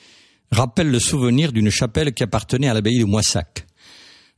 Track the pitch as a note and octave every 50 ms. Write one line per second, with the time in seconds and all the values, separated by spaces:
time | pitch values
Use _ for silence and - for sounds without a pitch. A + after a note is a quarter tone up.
0 | _ - - - _ _ _ _ _ - - G2+ C3+ A#2+ - F#3 E3 D3 B2 A#2
1 | - - C#3+ C#3 B2 A#2+ A#2+ C#3 E3 C#3+ A#2 A2+ G#2+ G#2 - - C3 A2+ - D#3
2 | D#3 C#3+ - - B2 G2+ - G#2+ - - - B2+ C#3+ C3 A2 A2 G2+ A2 B2 A#2+
3 | A2+ G2 G2+ G#2+ - - - F#2+ - - - - - _ _ _ - - - -
4 | - - - - _ _ _